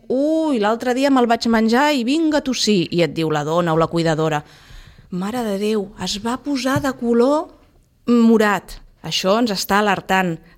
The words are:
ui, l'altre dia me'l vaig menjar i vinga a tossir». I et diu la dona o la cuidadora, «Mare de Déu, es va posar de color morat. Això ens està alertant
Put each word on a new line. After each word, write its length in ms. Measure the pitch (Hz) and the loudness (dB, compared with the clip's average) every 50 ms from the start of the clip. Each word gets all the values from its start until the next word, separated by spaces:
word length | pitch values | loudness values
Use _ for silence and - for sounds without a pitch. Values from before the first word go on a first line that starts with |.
| - - | -8 -4
ui, 520 | 233 262 285 302 320 320 320 311 277 226 | -2 0 0 0 0 0 0 0 0 0
l'altre 320 | 202 208 226 226 233 254 240 | 0 0 -2 -2 -2 -2 0
dia 160 | 254 269 277 | 0 2 2
me'l 160 | 277 262 240 226 | 4 4 4 2
vaig 200 | 233 226 - 233 | 2 0 0 0
menjar 380 | 226 220 220 220 226 247 294 302 302 | 2 2 2 4 4 4 2 2 2
i 120 | 262 226 240 | 0 0 0
vinga 320 | 285 330 330 311 302 285 | 0 0 0 2 0 0
a 60 | 285 | -2
tossir». 420 | 262 247 - - 214 214 185 165 - | -2 -4 -2 0 2 2 2 0 0
I 140 | - 175 170 | 0 0 0
et 100 | 151 - | 0 0
diu 160 | 165 160 156 | -2 -2 -2
la 140 | 151 151 147 | -2 -2 -2
dona 300 | 151 160 175 175 170 160 | -2 -2 0 0 0 2
o 40 | 160 | 2
la 100 | 165 156 | 0 0
cuidadora, 520 | - 170 165 165 160 147 160 160 151 147 151 - - - - - - - - - - - - - | 0 -2 0 0 0 0 0 -2 -2 -4 -6 -8 -20 -20 -20 -20 -20 -20 -20 -20 -20 -20 -18 -12
«Mare 320 | - 180 185 202 226 254 233 | -10 -8 -8 -6 -6 -6 -4
de 140 | 214 196 196 | -4 -4 -4
Déu, 300 | 208 214 220 214 190 196 - - | -2 -2 -2 -2 -4 -6 -10 -10
es 140 | 185 185 - 202 202 | -8 -8 -8 -6 -6
va 140 | 233 254 254 | -6 -6 -6
posar 400 | - 285 285 254 233 262 269 294 | -4 -4 -4 -2 -2 -2 -2 -2
de 120 | 285 269 254 | -2 -4 -6
color 540 | - 247 233 233 233 240 269 294 311 339 - - - _ _ _ _ _ _ _ _ - - | -4 -2 0 2 2 4 2 2 0 -2 -6 -12 -20 _ _ _ _ _ _ _ _ -2 0
morat. 680 | 240 240 226 226 226 214 214 208 202 175 - - - - - - _ _ - | 2 4 6 6 6 4 4 2 0 -2 -6 -10 -20 -20 -20 -20 _ _ -12
Això 300 | 160 160 - - 185 202 226 | -6 -6 -2 0 0 0 2
ens 120 | 247 233 | 0 -2
està 280 | 196 180 - - 196 202 | -2 -4 -2 0 0 2
alertant 560 | 214 208 190 180 - - 190 190 185 180 165 160 - - - | 2 2 0 -2 -2 -2 0 0 0 -2 -4 -6 -10 -20 -20